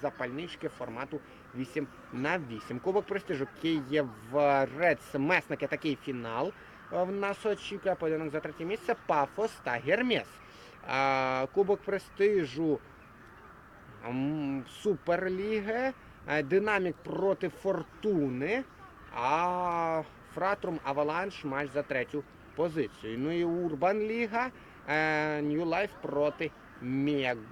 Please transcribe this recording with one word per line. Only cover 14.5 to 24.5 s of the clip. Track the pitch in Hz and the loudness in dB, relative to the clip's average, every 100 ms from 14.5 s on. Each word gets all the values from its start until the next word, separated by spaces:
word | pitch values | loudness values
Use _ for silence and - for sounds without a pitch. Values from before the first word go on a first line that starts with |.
| 135 123 - | -2 -6 -4
Суперліги, | 214 185 - 175 190 185 208 220 202 226 262 262 - - - | -2 0 2 0 0 -2 0 -2 0 0 0 -4 -14 -12 -2
е, | 151 | 0
Динамік | 139 190 214 202 180 - | 4 2 4 2 2 -2
проти | - 160 190 190 175 | -6 0 2 2 -2
Фортуни, | - 196 180 156 - 214 185 139 123 156 240 262 - - - - | -2 -2 -2 -2 -4 0 2 2 0 0 -2 -4 -12 -20 -20 -10
а | 117 127 156 180 180 180 170 165 160 147 - - | -2 2 4 2 2 0 0 0 0 -2 -10 -12
Фратрум | 156 185 202 185 160 | -2 0 0 -2 -4
Аваланш | 135 139 147 160 202 - | -2 0 2 0 -2 -4
матч | 147 135 143 | -4 -2 -2
за | 139 | -2
третю | 139 135 120 147 - - - - | 0 0 0 -4 -8 -14 -10 -2
позицію. | 170 156 113 - 110 117 | 0 0 -2 -4 -6 -4
Ну | 147 | -2
і | 170 | 0
Урбан | 170 170 170 147 175 214 | 0 0 -2 2 2 4
Ліга, | 214 233 226 233 254 | 0 0 0 0 -2